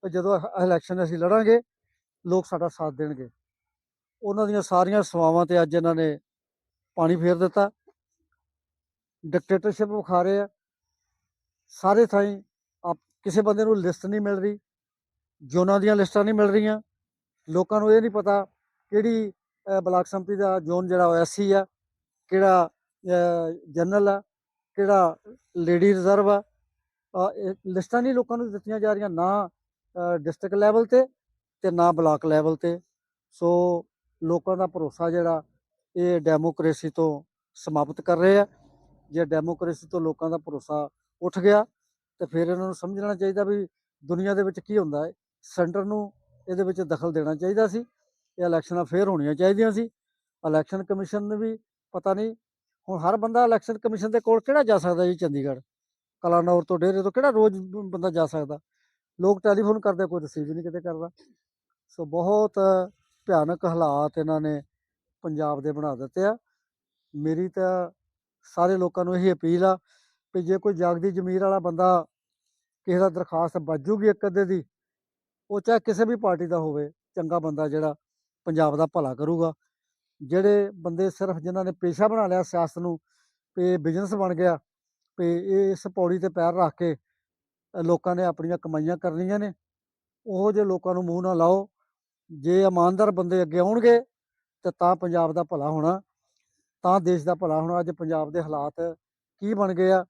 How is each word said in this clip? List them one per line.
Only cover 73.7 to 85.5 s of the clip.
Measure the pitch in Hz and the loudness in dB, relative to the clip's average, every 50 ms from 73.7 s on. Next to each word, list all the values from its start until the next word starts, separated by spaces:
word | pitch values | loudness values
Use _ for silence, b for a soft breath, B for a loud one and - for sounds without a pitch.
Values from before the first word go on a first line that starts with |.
| 160 156 135 160 214 214 202 214 | -6 -6 -2 -2 -2 2 2 2
ਇੱਕ | 208 208 - 202 | 2 2 0 -2
ਅੱਧੇ | 175 190 202 | 0 0 0
ਦੀ, | 180 190 185 143 _ _ _ _ _ _ _ _ _ _ _ _ _ _ _ _ _ | 0 0 -4 -4 _ _ _ _ _ _ _ _ _ _ _ _ _ _ _ _ _
ਉਹ | 208 202 | -8 -6
ਚਾਹੇ | 185 - 226 233 | 0 2 0 2
ਕਿਸੇ | - - 214 180 226 | 2 -2 0 0 0
ਵੀ | 220 240 | -2 -2
ਪਾਰਟੀ | 214 220 202 180 160 175 170 | -2 0 0 0 0 -2 -2
ਦਾ | 170 170 | -2 -2
ਹੋਵੇ, | 160 156 147 147 147 147 156 _ _ _ _ | -2 -2 -4 -4 -6 -8 -10 _ _ _ _
ਚੰਗਾ | - 165 160 170 170 | -8 -6 -2 -2 -2
ਬੰਦਾ | 160 160 151 143 156 151 | -2 -2 -4 -2 -4 -2
ਜਿਹੜਾ | 139 156 156 156 147 _ _ _ _ _ _ _ _ _ _ | -2 -2 -2 -2 -4 _ _ _ _ _ _ _ _ _ _
ਪੰਜਾਬ | - 165 156 160 151 143 | -4 0 2 2 2 2
ਦਾ | 147 165 | 0 -2
ਭਲਾ | 156 _ 180 151 131 131 | -2 _ -2 -4 -4 -4
ਕਰੂਗਾ। | 113 143 147 170 165 165 165 156 _ _ _ _ _ _ _ _ _ _ _ _ _ | -4 -4 -4 -2 0 -2 -2 -4 _ _ _ _ _ _ _ _ _ _ _ _ _
ਜਿਹੜੇ | 147 131 151 180 190 202 208 208 202 202 208 | -10 -4 -2 2 4 4 4 4 2 0 -4
ਬੰਦੇ | 185 160 175 170 165 190 190 | -8 -8 -8 -4 -2 -4 -4
ਸਿਰਫ | - - 196 190 180 165 | -2 -4 -6 -6 -6 -6
ਜਿਨ੍ਹਾਂ | 151 175 180 190 190 | -6 -6 -6 -4 -4
ਨੇ | 190 | -6
ਪੇਸ਼ਾ | 180 185 - 175 170 143 208 214 | -6 _ -4 -4 0 2 0 0
ਬਣਾ | 220 226 214 190 | 2 0 0 0
ਲਿਆ | 180 180 180 | 0 -2 -2
ਸਿਆਸਤ | - - 175 170 160 - - | -2 -2 -2 -2 -2 -4 -6
ਨੂੰ, | 170 175 170 156 _ _ _ _ _ _ _ _ _ _ _ - | -6 -6 -6 -8 _ _ _ _ _ _ _ _ _ _ _ -2
ਵੀ | 180 180 | 0 0
ਇਹ | 180 180 | 0 0
ਬਿਜ਼ਨਸ | 147 160 160 180 202 190 208 | 0 -2 -2 -2 -4 -4 -4
ਬਣ | 202 196 185 180 | -2 -2 -2 -2
ਗਿਆ, | 160 180 180 170 151 _ _ _ _ _ _ _ _ _ _ _ - | 0 2 0 0 0 _ _ _ _ _ _ _ _ _ _ _ -4
ਵੀ | 180 | -2
ਇਹ | 170 170 170 180 196 | 0 0 -2 -2 0